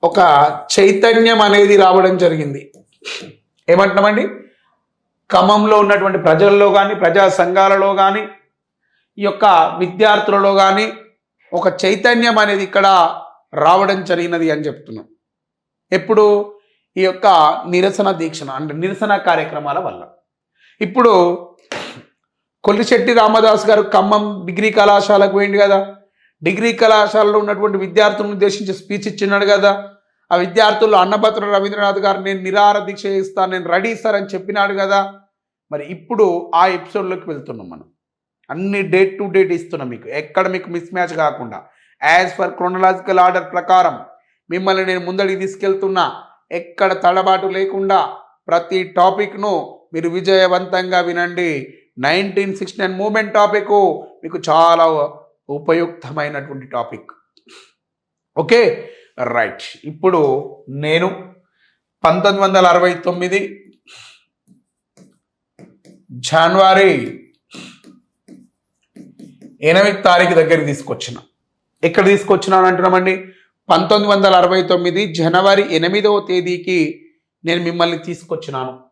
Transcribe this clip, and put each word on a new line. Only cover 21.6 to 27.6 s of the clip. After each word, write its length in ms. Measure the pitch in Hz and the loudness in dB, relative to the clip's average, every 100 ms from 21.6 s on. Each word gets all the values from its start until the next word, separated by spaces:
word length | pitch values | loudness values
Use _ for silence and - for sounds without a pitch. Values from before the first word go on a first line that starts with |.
| _ - - - _ _ _ _ _ _ | _ -14 -14 -18 _ _ _ _ _ _
కొల్లిశెట్టి 480 | - 208 233 240 - | 0 0 2 2 4
రామదాస్ 540 | 233 214 226 220 220 208 | 4 4 4 4 4 4
గారు 160 | 214 | 2
ఖమ్మం 640 | 208 190 196 208 208 202 175 | 4 2 2 0 -2 -8 -8
డిగ్రీ 240 | 180 214 | -2 0
కళాశాలకు 640 | 214 208 202 202 208 196 | 2 4 4 4 2 4
పోయిండు 260 | 196 202 196 | 2 0 2
కదా, 380 | 202 196 196 - _ _ _ _ | 2 2 -2 -12 _ _ _ _
డిగ్రీ 300 | 160 190 226 | -4 -2 -2
కళాశాలలో 680 | 226 226 220 208 214 208 208 | 0 4 4 4 2 2 2
ఉన్నటువంటి 400 | 208 196 | -2 -2